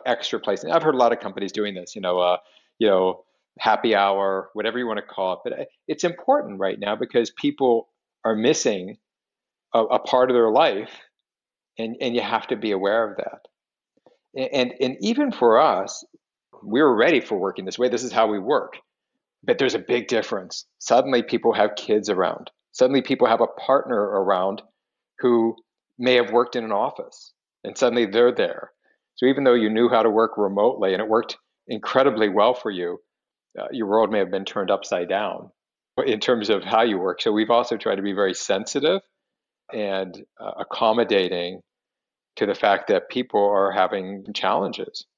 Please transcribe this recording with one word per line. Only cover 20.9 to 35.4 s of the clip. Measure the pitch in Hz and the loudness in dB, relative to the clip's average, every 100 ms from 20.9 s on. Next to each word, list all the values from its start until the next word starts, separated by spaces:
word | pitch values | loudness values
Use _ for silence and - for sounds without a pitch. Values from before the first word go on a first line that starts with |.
| 123 135 123 | 2 4 0
people | 117 120 117 | 0 0 0
have | 107 107 - | 2 2 0
kids | - 107 101 | 0 0 0
around. | 92 87 - - _ _ | 0 0 -2 -12 _ _
Suddenly | - 127 139 | 0 2 2
people | 131 131 117 | 0 0 2
have | 117 | 4
a | 113 | 0
partner | - - 139 - 110 | -2 0 0 2 -2
around | 101 101 95 92 95 98 - _ _ _ _ - | 0 0 0 0 0 -4 -12 _ _ _ _ -2
who | 127 117 113 113 _ _ _ - | 2 2 2 -2 _ _ _ -4
may | 123 | 2
have | 123 110 | 2 4
worked | 120 123 123 | 2 2 -2
in | |
an | 110 | -4
office, | 101 135 - - - - _ _ _ | -2 -2 -4 -16 -16 -20 _ _ _
and | 98 - | -14 0
suddenly | 127 120 107 | 0 2 2
they're | 110 123 | 4 4
there. | 123 90 - - _ _ _ _ - | 4 -2 -2 -14 _ _ _ _ 0
So | 131 | 2
even | 139 | 4
though | 135 | 4
you | 120 107 | 4 2
knew | 110 117 | 2 4
how | 120 | 4
to | 110 | 4
work | 107 113 - | 4 0 0
remotely | 101 98 113 - 98 | -2 2 0 2 0
and | 92 | 0
it | 110 | 2
worked | 110 - - _ _ - | 0 0 -12 _ _ -12
incredibly | 113 - 131 135 110 104 | -10 0 2 4 2 0
well | 98 110 | 4 2
for | - 113 | 2 -4
you, | 92 87 87 _ _ _ _ _ - | -6 -6 -8 _ _ _ _ _ -12
uh, | - | -10
your | 120 101 | -6 0
world | 107 101 | 2 2
may | 107 | 0
have | 90 | -2
been | 95 | -4
turned | 98 107 95 | -6 -6 -2
upside | 98 - 90 90 | -2 -2 -4 -2
down | 98 101 90 | -2 -4 -8